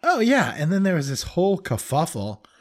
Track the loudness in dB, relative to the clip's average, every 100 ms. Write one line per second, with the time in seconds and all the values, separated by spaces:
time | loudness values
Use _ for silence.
0 | 0 2 4 4 2 0 0 2 2 2
1 | -2 -6 -4 0 2 0 -2 -6 -2 -2
2 | -2 -4 -8 -8 -16 _